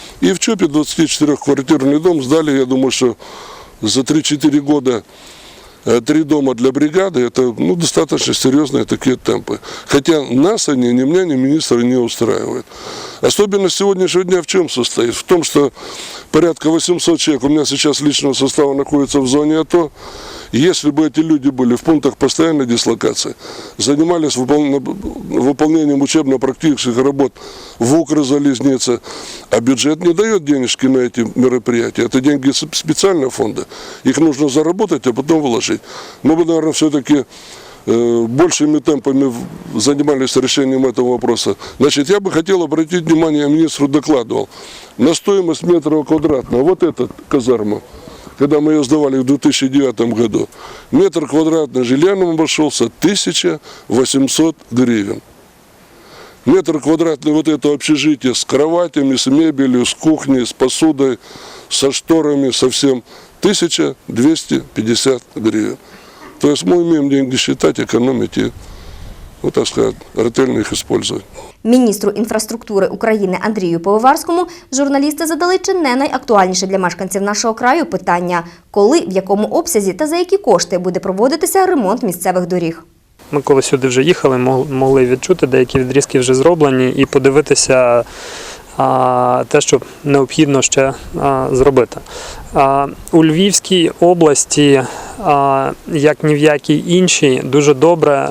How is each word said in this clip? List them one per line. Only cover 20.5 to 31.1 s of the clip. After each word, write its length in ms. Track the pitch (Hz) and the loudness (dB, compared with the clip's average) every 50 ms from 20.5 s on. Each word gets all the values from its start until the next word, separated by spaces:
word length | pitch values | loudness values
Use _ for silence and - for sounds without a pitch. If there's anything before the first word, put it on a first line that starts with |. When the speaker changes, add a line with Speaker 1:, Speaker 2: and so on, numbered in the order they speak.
| - | -2
Speaker 1:
Если 340 | 117 147 185 170 - - 147 | 0 2 2 2 0 0 -2
бы 180 | 143 151 160 | 0 0 0
эти 120 | 151 117 156 | 0 0 0
люди 300 | 160 165 156 143 127 143 | 0 2 2 0 0 0
были 260 | 135 123 127 120 123 | 0 0 0 0 0
в 60 | 120 | 0
пунктах 340 | - - 165 147 131 135 - | 0 0 2 2 2 0 -2
постоянной 500 | - 143 131 - - 160 165 160 147 131 | 0 -2 0 0 0 0 2 0 0 0
дислокации, 680 | 120 120 117 - 123 117 - - - - - - - - - - - - - - - - | 0 -2 0 0 -2 -2 0 -2 -2 -2 -4 -6 -8 -10 -12 -16 -18 -16 -16 -16 -14 -10
занимались 600 | - 104 131 143 143 165 170 180 170 156 139 - | -4 -2 0 0 0 0 0 0 0 -2 -2 -2
выпол-, 420 | 127 127 123 147 151 151 139 139 139 | -2 0 0 2 2 2 0 -2 -2
выполнением 1200 | 127 - - - - - - - - - - - 123 139 143 - 151 156 160 165 151 147 143 139 | -4 -6 -8 -8 -10 -12 -12 -12 -10 -6 -2 0 0 0 2 2 2 2 2 2 2 2 0 0
учебно-практических 960 | 143 131 - 160 151 135 135 127 131 131 123 - - 160 139 113 - 127 113 | 0 2 0 0 2 0 0 0 0 -2 -2 -2 0 0 0 0 -2 -2 0
работ 360 | 120 131 139 139 139 139 127 - - - - - - - - - | 2 2 2 2 0 0 -2 -2 -8 -20 -20 -20 -20 -20 -12 -6
в 160 | - 117 120 143 165 | -2 0 2 2 2
Укрзалезнице, 1040 | 160 151 156 156 147 127 143 143 143 143 135 113 127 139 135 120 - 120 120 113 - - - - - - - - - - | 2 0 0 0 0 0 0 0 2 0 0 0 0 0 0 0 0 -2 -2 -4 -4 -10 -16 -16 -16 -16 -18 -18 -8 -4
а 100 | - 233 | -2 0
бюджет 400 | 165 120 277 240 - 147 156 156 | 2 2 0 2 2 0 0 0
не 140 | 180 170 170 | 2 2 2
дает 320 | 165 214 226 220 185 147 | 2 2 2 0 0 0
денежки 400 | 139 147 135 127 113 - - - | 0 0 0 0 -2 -2 0 0
на 140 | 131 131 127 | 2 2 2
эти 280 | 123 120 | 0 0